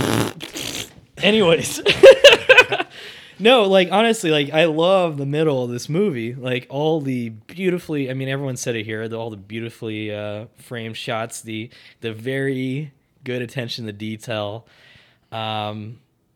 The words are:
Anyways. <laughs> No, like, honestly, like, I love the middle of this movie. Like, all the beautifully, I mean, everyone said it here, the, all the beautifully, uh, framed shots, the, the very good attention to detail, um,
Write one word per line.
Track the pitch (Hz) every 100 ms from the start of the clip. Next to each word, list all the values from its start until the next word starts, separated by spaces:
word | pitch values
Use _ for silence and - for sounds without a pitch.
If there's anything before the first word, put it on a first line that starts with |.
| - 110 107 165 - - - - - - - -
Anyways. | 180 220 180 160 - - 392
<laughs> | - - - 554 - - 523 466 - - - - - - -
No, | 202 254 196
like, | 190 180
honestly, | 190 226 220 175
like, | 151 139
I | 156 170
love | 151 170 190 175 143
the | 139
middle | 147 160 135
of | 123
this | 120 -
movie. | 156 208 127 113
Like, | 131 123 123 123
all | 139 156 160
the | 135 127 117
beautifully, | 107 - 175 185 175 - 151 131
I | 131
mean, | 131
everyone | 139 139 127
said | - 117
it |
here, | 107 107 113
the, | 113
all | 113
the | 107
beautifully, | 98 110 117 - 113 107 107
uh, | 104 104 104 113 _
framed | - 120 113 110
shots, | - 113 113 -
the, | 113 110 117 - - _
the | 117
very | 107 117 135 139 131 131 131 151 - _ _
good | - 123
attention | 120 - 117 - 113
to |
detail, | 101 110 107 - 110 101 110 - _ - - _ _ _
um, | 113 110 110 104 107 107 120 _ _ _